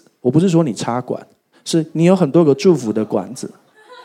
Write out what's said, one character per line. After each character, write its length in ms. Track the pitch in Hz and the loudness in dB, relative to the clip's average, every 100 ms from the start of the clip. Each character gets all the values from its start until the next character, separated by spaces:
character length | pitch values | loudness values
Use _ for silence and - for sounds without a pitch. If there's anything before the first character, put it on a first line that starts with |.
| - _ | -20 _
我 80 | 123 | -2
不 100 | 147 | 2
是 80 | 190 | 2
说 160 | 165 | 2
你 80 | 156 95 | 0 -4
插 260 | - 123 | -6 -6
管， 240 | - - - _ _ _ | -6 -10 -12 _ _ _
是 200 | - 170 156 | -4 -4 -2
你 100 | 156 | 0
有 120 | 170 185 | 2 4
很 140 | 151 | 2
多 160 | 160 156 | 2 2
个 80 | |
祝 220 | 135 190 160 | 2 2 2
福 180 | 113 | 0
的 100 | 107 | -4
管 300 | 107 110 90 | -4 -4 -6
子。 180 | 135 - - _ 415 466 494 | -12 -16 -16 _ _ -20 -20